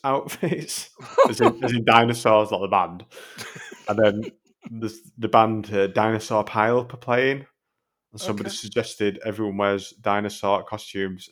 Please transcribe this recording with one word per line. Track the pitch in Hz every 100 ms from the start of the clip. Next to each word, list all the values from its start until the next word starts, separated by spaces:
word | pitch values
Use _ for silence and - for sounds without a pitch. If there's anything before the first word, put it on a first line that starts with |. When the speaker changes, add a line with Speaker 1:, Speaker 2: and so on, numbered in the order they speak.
Speaker 1:
outfits, | 135 139 - - 170 - - - - - 131
<laughs> | - 539
as | -
in, | - -
as | 127
in | 120
dinosaurs, | 117 117 117 117 120 107 107
not | 98
the | 98
band. | 98 85 90 - - - - - - - - -
And | 104
then | 107 101 113 - _ _ -
Speaker 2:
<laughs> |
Speaker 1:
there's | 113 110 - - -
the | 110
band, | 117 110 110 104
uh, | 104 98
Dinosaur | 98 110 110 - 110 104
Pile-Up | 110 110 123 123
are | -
playing, | - 123 131 139 139 _ _ _ _ _ _
and | 107
somebody | - 101 101
Speaker 2:
Okay. | -
Speaker 1:
suggested | 104 117 107 - 104 98 110
everyone | 101 107 98
wears | 101 101 92 -
dinosaur | - 101 104 - 101 98
costumes | - 107 - 98 95 92 -